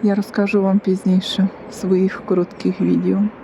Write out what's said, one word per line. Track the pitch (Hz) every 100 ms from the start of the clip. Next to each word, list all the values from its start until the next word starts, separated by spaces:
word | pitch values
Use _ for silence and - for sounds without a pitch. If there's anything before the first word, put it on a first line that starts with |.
я | 214 202
розкажу | 202 - 202 202
вам | 190 196
пізніше | - 190 190 185 - - 190 - -
в |
своїх | - 185 185 190 - -
коротких | 185 175 - 185 185
відео. | 175 175 180 190 208 -